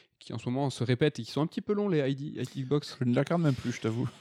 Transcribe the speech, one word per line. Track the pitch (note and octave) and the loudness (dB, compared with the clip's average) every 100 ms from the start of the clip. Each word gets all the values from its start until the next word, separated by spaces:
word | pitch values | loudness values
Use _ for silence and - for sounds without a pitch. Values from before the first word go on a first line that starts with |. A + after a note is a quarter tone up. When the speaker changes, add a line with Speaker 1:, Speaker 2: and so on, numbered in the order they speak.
| _ _ | _ _
Speaker 1:
qui | - | -10
en | A2+ | -8
ce | A#2+ | -4
moment | B2+ C#3+ | -2 -2
se | - | -2
répètent | A#2 B2 D3+ - | 0 4 2 0
et | |
qui | A2+ | -6
sont | - | -2
un | D#3+ | -2
petit | - | -2
peu | G3+ | -2
longs, | G#3 G#3 | 0 2
les | D#3+ C3+ | 2 2
I | C#3 | -2
D | D3+ - | -6 -8
at | |
Xbox. | B2 - C3 D3 - - | -8 -6 0 0 0 -2
Speaker 2:
Je | |
ne | B2 | 2
la | B2 | 2
regarde | C#3+ E3+ | 2 4
même | D#3+ | 4
plus, | B2+ A#2+ | 2 0
je | A#2 | -2
t'avoue. | A2+ A2+ B2 - | -2 0 -2 0